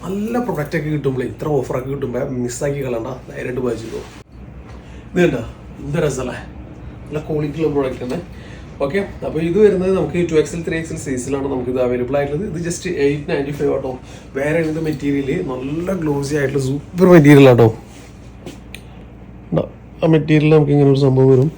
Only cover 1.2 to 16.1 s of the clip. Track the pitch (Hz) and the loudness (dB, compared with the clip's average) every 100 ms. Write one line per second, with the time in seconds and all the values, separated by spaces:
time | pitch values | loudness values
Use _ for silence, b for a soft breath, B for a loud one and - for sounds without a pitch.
1.2 | 120 107 156 143 123 135 131 139 127 123 | -6 -6 -2 -2 -2 -6 -6 -6 -4 -4
2.2 | - 127 120 - 147 139 127 117 110 - | -4 -4 -6 -4 -4 -4 -4 -6 -6 -10
3.2 | - 139 127 123 123 110 113 123 120 - | -12 -12 -8 -4 -4 -4 -8 -12 -12 -18
4.2 | - - - - - - B B B 180 | -20 -20 -20 -20 -20 -20 B B B 0
5.2 | 170 127 117 - - - 139 156 151 127 | 2 0 -8 -14 -18 -14 -6 -2 -2 -2
6.2 | 127 120 - - - - - - - 151 | -8 -10 -14 -16 -18 -18 -18 -18 -10 -10
7.2 | 151 151 151 147 151 143 131 120 123 175 | -6 -4 -4 -2 -2 0 -2 -4 -6 -8
8.2 | - B B B B - - 196 190 - | -8 B B B B -6 -4 -2 -6 -8
9.2 | 175 156 165 175 208 185 185 190 147 175 | -8 -4 0 4 4 4 0 0 -2 -2
10.2 | 165 156 - 170 170 160 165 156 - 127 | 0 0 0 -4 -6 -6 -6 -10 -6 -6
11.2 | 127 139 139 131 123 127 123 123 123 143 | -4 -4 -4 -4 -4 -2 0 0 -2 -2
12.2 | 143 147 208 160 170 170 180 143 143 147 | -2 -4 -4 -6 -6 -6 -6 0 0 0
13.2 | 147 156 139 143 143 135 131 127 B B | -2 -4 -4 -2 -2 -2 -4 -10 B B
14.2 | B 131 143 165 160 156 160 135 143 139 | B -6 -2 0 0 -2 -4 -4 -2 -2
15.2 | 131 170 156 127 135 156 180 185 156 | -2 -2 -4 -6 -6 -4 -4 -4 -2